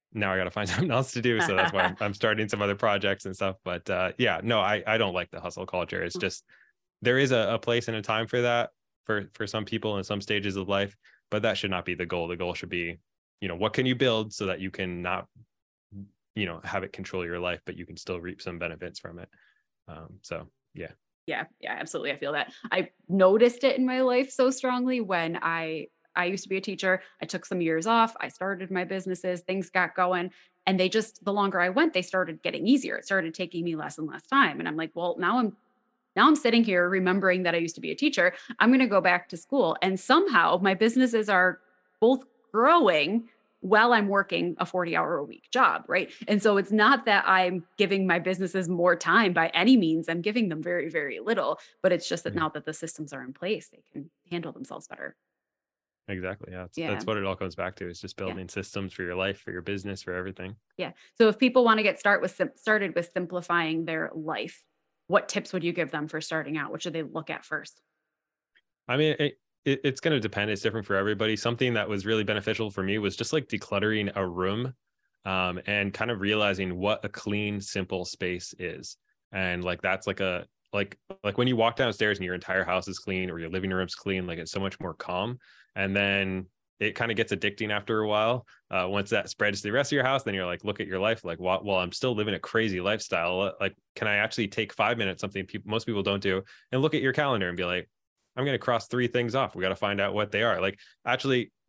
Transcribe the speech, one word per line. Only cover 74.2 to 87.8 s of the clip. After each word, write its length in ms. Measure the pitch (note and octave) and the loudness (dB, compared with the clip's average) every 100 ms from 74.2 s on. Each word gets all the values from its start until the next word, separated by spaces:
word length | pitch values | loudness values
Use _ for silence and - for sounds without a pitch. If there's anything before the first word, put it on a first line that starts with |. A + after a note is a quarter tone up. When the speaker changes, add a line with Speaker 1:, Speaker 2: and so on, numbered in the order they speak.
| F#2 | -2
Speaker 1:
room, 480 | F2 F#2 G#2+ B2+ - _ _ _ _ G2 | -2 -2 -2 -6 -10 _ _ _ _ -4
um, 340 | F#2 F#2 F2+ - | -2 -2 -2 -2
and 260 | G#2 G2+ | 0 -2
kind 200 | - A2+ | -2 -4
of 100 | G#2+ | -2
realizing 560 | G2+ G#2+ G#2 F#2+ F#2 F2+ | 0 2 2 0 -2 -2
what 260 | G2+ C3+ | 0 0
a 60 | G2+ | -4
clean, 500 | - G#2+ G#2 G#2 G#2 | -8 -4 -4 -2 -6
simple 460 | G2 G2 F#2 F#2 F#2 | -6 -6 -4 -6 -6
space 480 | - F#2 F2 - - | -6 -6 -6 -10 -10
is. 380 | F2 D2+ - - _ _ _ | -10 -8 -14 -18 _ _ _
And, 320 | G2 F#2 F2+ | -4 -2 -2
like, 180 | F2+ F2 | -4 -2
that's, 240 | F#2+ F#2+ - | -2 -2 -4
like, 140 | G2 | -4
a, 260 | F#2+ F2+ - _ _ | -4 -4 -8 _ _
like, 280 | G2+ G2+ - _ F#3+ | -4 -4 -8 _ -8
like, 160 | G#2 G2+ | -4 0
when 80 | B2+ | 2
you 80 | A#2 | 4
walk 220 | A2+ A2+ | 2 2
downstairs 420 | B2 G#2 G#2+ F#2+ | 0 2 0 0
and 60 | F2+ | -4
your 100 | F2+ | -6
entire 280 | - F#2+ | -2 -2
house 240 | F2+ F#2 G2 | 0 -2 -2
is 120 | F2+ | -8
clean 320 | - F#2 F#2 | -6 -4 -4
or 80 | E2+ | -6
your 100 | E2 | -6
living 220 | F#2 F#2+ | -4 -2
room's 240 | F#2 F2 - | -2 -2 -6
clean, 320 | G2+ F#2+ F2+ | -4 -4 -4
like, 100 | E2+ | -8
it's 140 | E2 | -8
so 80 | G2 | -6
much 200 | G2 - | -6 -6
more 140 | F2+ | -10
calm. 460 | D#2+ - F2+ A2 B2 _ - _ - | -8 -6 -4 -4 -8 _ -20 _ -4
And 200 | G2 G2+ | 0 2
then 500 | G2+ G2 F#2+ F#2 F#2 _ _ _ | 2 2 0 -4 -6 _ _ _
it 160 | G#2+ - | -4 -2
kinda 180 | A#2 | -2
gets 200 | A2 G#2+ | 0 -2
addicting 380 | G2 G#2 G2+ G#2+ | -2 -2 -4 -4
after 280 | G#2 | -4